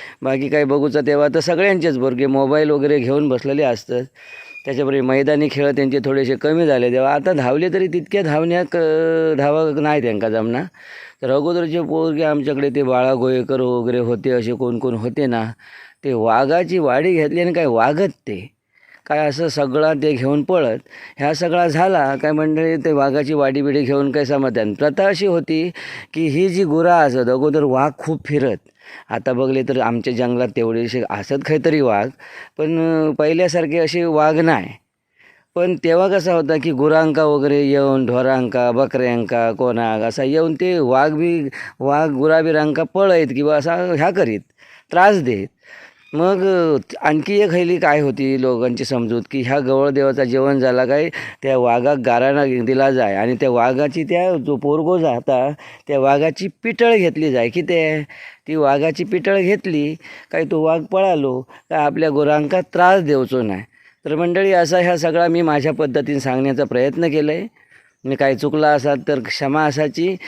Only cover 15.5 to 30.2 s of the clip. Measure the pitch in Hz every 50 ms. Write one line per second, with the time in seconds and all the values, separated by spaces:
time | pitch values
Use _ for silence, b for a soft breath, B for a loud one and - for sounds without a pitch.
15.5 | 113 B B B B B B B B B - 143 127 117 110 113 110 120 135 135
16.5 | 156 175 180 160 180 185 156 135 123 135 156 185 185 165 151 147 139 170 175 175
17.5 | 170 170 165 139 117 113 113 131 151 156 202 190 - _ _ - 104 90 101 131
18.5 | _ _ _ b b b b b b b b - 151 151 151 147 135 143 170 160
19.5 | - 147 143 135 127 151 151 156 160 143 135 151 147 120 127 135 143 147 143 -
20.5 | 185 175 151 120 110 127 - B B B B B B - 139 147 160 147 180 170
21.5 | 160 175 175 170 143 160 180 190 190 170 143 135 135 131 - 151 156 151 156 156
22.5 | 156 156 160 160 165 156 127 165 151 143 139 139 131 147 147 131 156 147 143 135
23.5 | 135 143 139 143 135 147 139 123 143 139 143 139 131 151 143 123 147 139 135 131
24.5 | 113 113 107 104 101 - 143 151 139 - 196 196 202 160 196 196 175 170 151 -
25.5 | 160 156 160 180 165 B B B B B B B - 156 165 156 135 156 180 196
26.5 | 170 185 196 160 147 160 165 175 175 170 156 139 120 131 123 117 127 131 139 151
27.5 | 139 156 147 139 127 127 135 151 139 - - 156 160 147 - - 147 143 131 131
28.5 | 104 - - _ _ B B B B B B B 110 117 - 135 131 120 135 131
29.5 | 135 135 127 110 135 127 120 113 117 117 101 131 123 117